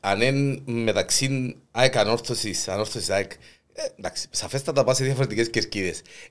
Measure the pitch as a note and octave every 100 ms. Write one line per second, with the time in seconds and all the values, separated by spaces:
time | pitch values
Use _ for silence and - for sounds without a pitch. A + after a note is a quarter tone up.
0 | G2 G2 B2 C#3 C#3 C#3 - A#2 A2+ G2
1 | - - C3+ C3+ B2+ - _ A2+ C3 B2+
2 | G#2 A#2 - A#2+ A2 F#2+ - F#2+ G#2+ A#2
3 | G2+ G2 F#2+ - - - _ - D5+ -
4 | - - - - - C3+ C#3 C#3 A#2+ B2+
5 | C3 C3 B2+ G#2 A#2 A2+ G#2 G#2 F#2 -
6 | - - -